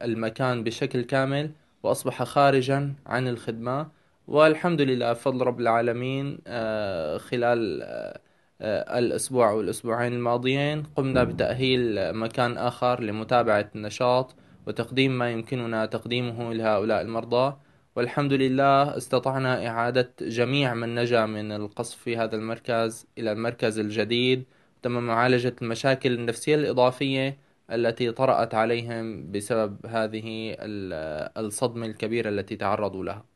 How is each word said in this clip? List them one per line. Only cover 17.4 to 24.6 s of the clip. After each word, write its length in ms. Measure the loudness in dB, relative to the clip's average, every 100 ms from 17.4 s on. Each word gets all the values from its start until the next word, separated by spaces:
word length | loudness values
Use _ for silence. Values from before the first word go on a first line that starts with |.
| 2 -2 _ _ _ -2
والحمد 380 | -2 0 2
لله، 640 | 4 2 4 6 6 4 -2
استطعنا 680 | -2 0 0 0 0 0 -2
إعادة 460 | -2 0 2 0 -4
جميع 520 | -4 0 2 2 0
من 220 | 0 -2 -2
نجا 300 | 2 4 2
من 260 | -2 -6
القصف 460 | -6 -6 -6 -8 -8
في 200 | -4 -2
هذا 180 | -2 -2
المركز 720 | -4 -6 -2 0 0 -4 -14 -6
إلى 140 | -2
المركز 480 | -2 -2 0 0 0
الجديد. 640 | -2 -2 0 2 4 2 -2 _